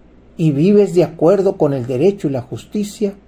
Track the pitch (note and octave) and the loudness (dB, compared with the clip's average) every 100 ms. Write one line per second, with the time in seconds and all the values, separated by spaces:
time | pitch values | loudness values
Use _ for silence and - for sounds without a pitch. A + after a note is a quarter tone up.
0 | _ _ _ - D#3+ C#3 F#3 G#3 F#3+ F3 | _ _ _ -2 0 2 4 4 4 2
1 | D#3 - D#3+ G3 F#3 F#3+ D3 C#3 A#2+ B2+ | 0 2 2 2 0 0 -2 -2 -4 0
2 | F#3 G3+ D3+ C3 - A2 - G#3 G#3 - | 0 0 -6 -6 -8 -14 -8 -8 -8 -6
3 | G3+ - | -6 -8